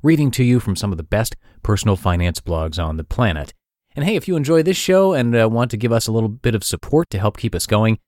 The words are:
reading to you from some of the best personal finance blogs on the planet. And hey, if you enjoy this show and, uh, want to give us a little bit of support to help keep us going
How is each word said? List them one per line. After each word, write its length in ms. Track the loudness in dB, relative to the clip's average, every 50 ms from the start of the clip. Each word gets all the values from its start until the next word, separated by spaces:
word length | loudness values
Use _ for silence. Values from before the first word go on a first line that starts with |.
reading 300 | 4 4 4 4 2 0
to 140 | 2 2 2
you 160 | 4 4 2
from 160 | 2 0 -4
some 160 | -2 -2 -4 -4
of 40 |
the 60 | -6 -6
best 320 | -2 -2 -2 -2 -2 -6 -12 _ -20 _ -12 -2
personal 320 | -2 0 0 2 0 0
finance 440 | 0 0 0 0 2 0 -2 -2 -4
blogs 400 | -6 -6 -4 -4 -4 -4 -4 -4
on 180 | -4 -4 -4 -6
the 60 | -6
planet. 480 | _ -4 -2 0 0 0 -2 -6 -10 -14 _ _ _ _ _ _ _ _
And 80 | -4 -4
hey, 100 | -2 -2
if 140 | -2 -2 -2
you 80 | -2
enjoy 260 | -2 0 2 2 2 4
this 140 | 2 0
show 360 | -2 0 2 4 4 4 4 2
and, 220 | 2 0 2 4
uh, 140 | 4 4 4
want 240 | 2 0 -2 -2 -2
to 40 |
give 140 | -4 -2 0
us 160 | 0 0 0
a 60 | 0 0
little 160 | 0 0 -2
bit 260 | -4 -2 _ -2 -2
of 80 | 0 -2
support 480 | -4 -8 -8 -6 0 0 0 0 _
to 80 | -4 -2
help 180 | -2 -2 -2
keep 200 | -2 -6 -4 -4
us 100 | -4 -2
going 320 | 0 0 2 4 2 2 0 _